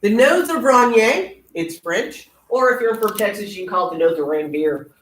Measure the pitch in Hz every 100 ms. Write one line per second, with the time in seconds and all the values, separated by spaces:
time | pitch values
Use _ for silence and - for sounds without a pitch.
0 | 208 226 262 349 339 320 247 254 240 226
1 | 220 320 370 - _ 170 165 - 170 180
2 | 311 - - _ _ 247 254 240 226 220
3 | 214 - 208 208 208 185 185 185 180 160
4 | 165 160 143 151 151 147 156 139 147 _